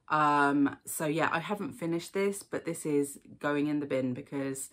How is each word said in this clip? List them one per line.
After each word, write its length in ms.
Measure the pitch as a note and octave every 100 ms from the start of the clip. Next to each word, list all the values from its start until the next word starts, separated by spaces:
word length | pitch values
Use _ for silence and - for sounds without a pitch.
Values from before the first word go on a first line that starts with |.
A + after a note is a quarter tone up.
| -
Um, 680 | D3+ D3+ D3 C#3+ C#3+ C#3 - -
so 200 | - D#3
yeah, 220 | D#3 D3
I 80 | F3
haven't 320 | D#3+ G3+ F3+
finished 420 | - E3+ E3+ -
this, 300 | G3 G3+ G3
but 200 | - -
this 220 | - E3 D#3+
is 320 | C#3+ C#3 - - -
going 260 | D3 D3 D3
in 140 | D3
the 60 | C#3
bin 280 | C3 C3
because, 560 | B2+ C#3 C#3+ C3+ C3+ -